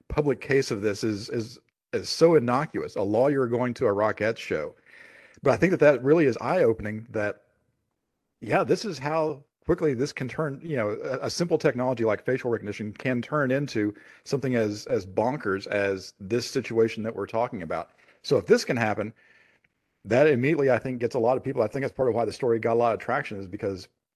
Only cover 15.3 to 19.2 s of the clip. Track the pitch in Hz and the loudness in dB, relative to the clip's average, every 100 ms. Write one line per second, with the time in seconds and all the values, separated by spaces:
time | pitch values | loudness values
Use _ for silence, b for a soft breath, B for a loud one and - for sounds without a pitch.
15.3 | - 104 98 - 104 98 98 - - 98 | -2 -2 -4 -2 0 0 -2 -8 -16 -4
16.3 | 120 - 139 117 113 113 - 110 98 98 | -4 -2 -6 -2 2 2 0 -8 -6 -4
17.3 | 113 123 101 82 82 - b b b - | -2 -4 -6 -6 -6 -8 b b b 0
18.3 | 135 - 240 - 127 110 107 107 - | 0 4 2 2 -2 0 -2 -6 -10